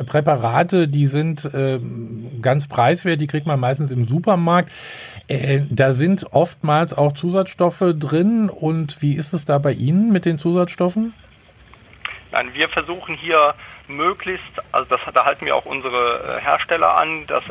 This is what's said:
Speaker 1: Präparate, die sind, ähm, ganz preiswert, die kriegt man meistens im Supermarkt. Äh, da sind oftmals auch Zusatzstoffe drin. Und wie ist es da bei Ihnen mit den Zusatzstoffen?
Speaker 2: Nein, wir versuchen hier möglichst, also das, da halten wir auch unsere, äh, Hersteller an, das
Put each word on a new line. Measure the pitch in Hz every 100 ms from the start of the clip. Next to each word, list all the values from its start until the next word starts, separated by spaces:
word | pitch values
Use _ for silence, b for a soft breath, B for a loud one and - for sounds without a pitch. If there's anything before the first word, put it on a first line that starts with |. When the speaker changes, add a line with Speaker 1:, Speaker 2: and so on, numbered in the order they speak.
| 131
Speaker 1:
Präparate, | 151 151 139 113 127 175 185 156
die | 143 143
sind, | 147 160 151 147
ähm, | 135 135 131 120 120 113 110 120 127
ganz | 123 147 -
preiswert, | - 120 175 180 156
die | 147
kriegt | 156 156
man | 139
meistens | 127 131 143
im | 123 117
Supermarkt. | 151 175 180 170 175 180 B B B B B -
Äh, | 139 135 139 143
da | 123 135
sind | 131 165 190 -
oftmals | 135 160 - 151 151 170
auch | - 143
Zusatzstoffe | 143 175 190 190 - 175 170 180
drin. | 160 143 156 196 226 208
Und | - 156 160 147 -
wie | 147
ist | 147 151
es | 170
da | - 147
bei | 143
Ihnen | 127 127 180 226
mit | 190
den | 175 156
Zusatzstoffen? | 170 175 175 - 180 208 226 - - _ _ _ - - - - B B -
Speaker 2:
Nein, | - 123
wir | 135 160
versuchen | 175 156 180 175
hier | 156 165 160 147 147 B B -
möglichst, | 143 170 196 185 185 - - -
also | - 127
das, | - -
da | 127 127
halten | 143
wir | 147
auch | 139 -
unsere, | 139 131 123 120 120 135 123
äh, |
Hersteller | 143 156 - 165 165 170
an, | 156 160 147
das | 143 -